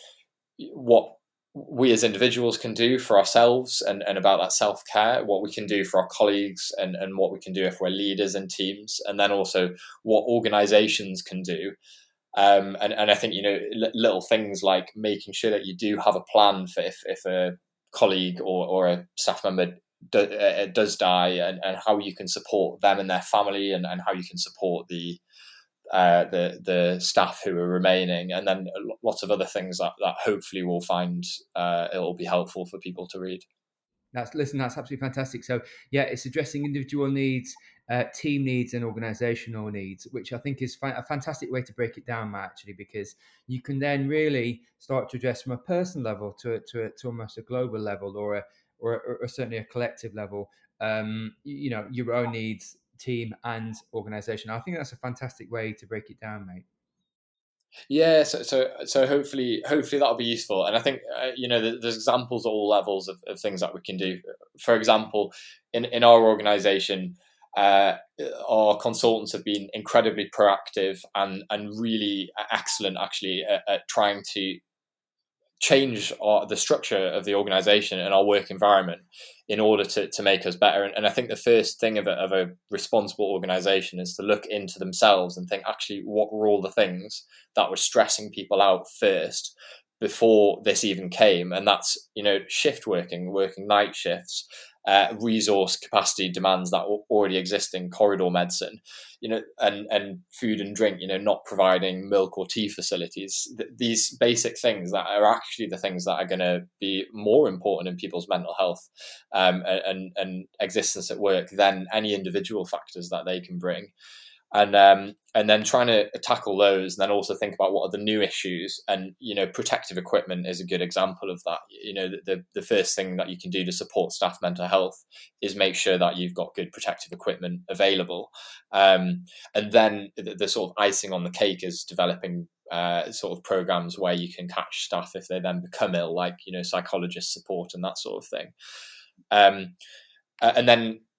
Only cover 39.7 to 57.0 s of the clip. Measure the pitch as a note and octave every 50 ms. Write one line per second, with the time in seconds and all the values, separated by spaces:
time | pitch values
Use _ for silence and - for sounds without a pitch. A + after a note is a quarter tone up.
39.7 | G#2 G2+ G2 F#2+ G2 - - - C3 B2 F#2+ - B2 A#2 - C#3+ C3+ - C3+ B2
40.7 | - - - C3+ B2+ B2 A#2+ - D3+ C#3 C3 D#3+ D3 - C#3 A#2 B2+ B2+ B2 -
41.7 | A2 - A#2+ A2+ - - - - A#2 A2+ A2 G#2+ G2+ G2 G2 F#2 - - - G2+
42.7 | G2 F#2 G2+ _ - G#2+ G2+ G2+ - _ _ _ _ _ _ - B2+ B2 - -
43.7 | C#3 C3+ C#3 C#3+ C#3+ C#3 C#3 C#3 D3+ D#3 D#3 D3+ C#3+ B2+ A2+ A#2+ A#2+ - _ _
44.7 | _ _ - - C3+ C3 C3 - - B2 B2 B2+ A#2 - - C3 B2 B2 - -
45.7 | F3+ F3 F3+ F3+ F3+ D3+ B2 A2 G#2 G2+ G#2 G2+ G2+ _ - A#2+ A2+ G#2 - -
46.7 | - A#2 A2+ A#2 - - - B2 A#2 A#2 A2 A2 - - A2+ _ B2 B2+ B2+ A#2+
47.7 | G#2+ G#2+ G#2+ G#2+ G2+ F#2+ G2 G2 G2 G#2 G#2 G#2 G#2 G2+ G2+ - _ _ _ _
48.7 | _ _ A#2+ A#2 A#2 - - B2 A#2+ - B2+ B2 - - B2+ A2+ A#2 A2 G#2+ _
49.7 | - B2 A#2+ A2+ - - - A2+ G2 G#2+ G#2+ G2 G2+ G2+ G2+ - _ _ _ _
50.7 | _ _ G#2+ A2 A2 A2 G#2+ G#2+ A2 A2 A2 A2 - _ _ C#3+ C#3+ C#3 C#3+ C3+
51.7 | A#2 G#2+ G#2 G2+ B2+ A#2+ B2 A#2 A#2+ B2 A#2+ A#2 A#2 A2+ A2 A2 A2 - - -
52.7 | - _ _ _ _ _ - - B2 A#2 A#2 A2+ G#2 _ - A#2+ A#2 A2+ A2 A2+
53.7 | A2 A2 _ _ - A2+ G2+ G#2+ G#2+ G#2+ G2+ - A2 G#2+ - A2 A2 A#2 - F#3
54.7 | F3 E3 C#3 - - - - B2+ B2 - C3 B2 - _ - F#2 A#2 A2+ A2 A2
55.7 | G#2+ - - G2 A2+ G#2+ - - G#2 _ - A2 G#2+ G#2 G2+ F#2 F2+ F#2 F2+ _
56.7 | _ _ _ _ _ _